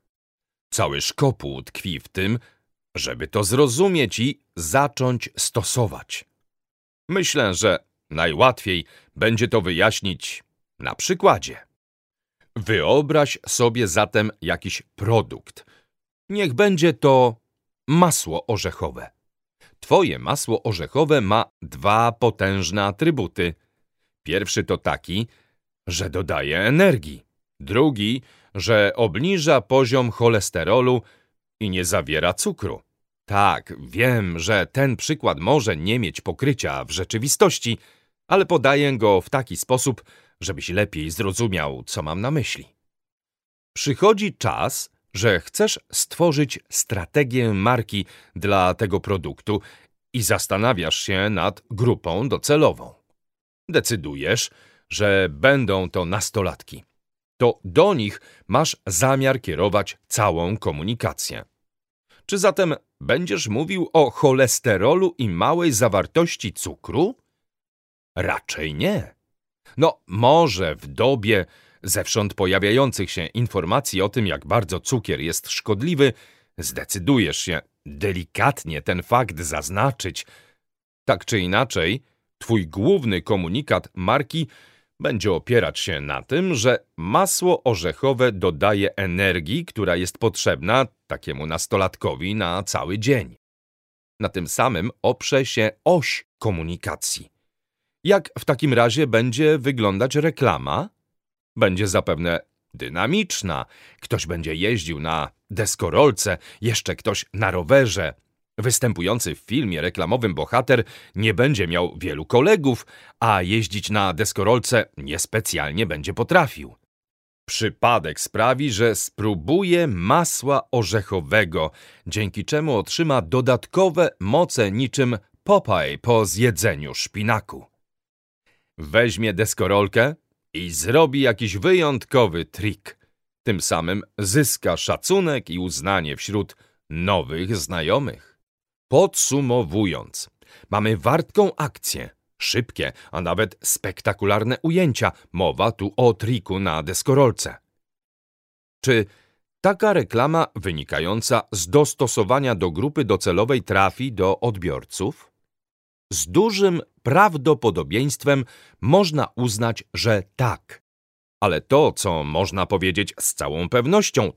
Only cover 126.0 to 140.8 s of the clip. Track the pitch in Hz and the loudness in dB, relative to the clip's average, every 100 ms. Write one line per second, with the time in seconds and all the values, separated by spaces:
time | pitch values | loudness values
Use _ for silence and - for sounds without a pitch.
126 | - 117 101 98 120 92 110 71 73 - | 0 2 2 2 0 2 -2 -2 -6 -8
127 | - 104 104 110 - 67 - _ _ _ | -8 -4 -2 -2 -4 -16 -20 _ _ _
128 | _ _ _ _ _ _ _ - 76 82 | _ _ _ _ _ _ _ -16 0 4
129 | 120 90 110 90 107 - 92 101 101 117 | 4 2 -2 0 -2 0 2 4 4 4
130 | 127 160 _ _ _ 80 87 80 85 135 | 2 0 _ _ _ -10 -8 -6 0 4
131 | 160 139 131 107 113 95 156 185 151 131 | 4 4 0 0 -2 -2 2 4 2 -2
132 | - 131 110 85 80 - 104 - - - | 0 2 2 0 -8 -6 -8 -8 -14 -20
133 | _ _ _ _ - 95 - 87 82 101 | _ _ _ _ -4 -4 -2 -2 -2 -4
134 | - - 98 120 139 - 101 82 - 85 | -8 -6 -2 0 0 -2 -2 -2 -2 -4
135 | - 196 175 139 - 85 90 69 82 98 | 0 0 2 -2 -4 -6 -6 -6 -2 -2
136 | 78 69 - 104 87 - _ _ _ 78 | -2 -8 -4 -4 -4 -10 _ _ _ -4
137 | 90 95 64 80 92 107 - 87 78 113 | 0 0 0 -6 -4 -4 -4 -4 0 0
138 | 131 - _ _ _ _ _ _ _ 135 | 0 -8 _ _ _ _ _ _ _ 4
139 | 190 - - 139 135 123 92 92 101 71 | 4 2 -2 0 0 0 0 0 0 -2
140 | 53 - - _ _ - - 101 | -8 -14 -14 _ _ -20 -4 -2